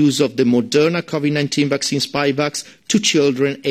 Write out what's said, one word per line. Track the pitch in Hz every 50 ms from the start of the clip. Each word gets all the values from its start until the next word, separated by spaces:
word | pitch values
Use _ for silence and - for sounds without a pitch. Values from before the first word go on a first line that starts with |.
use | 151 143 127 143 147
of | 127 117 127
the | 131 120 123
Moderna | 123 113 - - 151 151 165 175 170 - - 165
covid | 151 143 147 147 147
nineteen | 143 139 - 147 143 139 139
vaccine | 139 - - 156 139 -
Spikevax | - - 143 143 143 135 143 147 147 - - - - - _ _ - -
to | 208 208 - -
children | 156 143 139 127 127 139 139 139 - - 143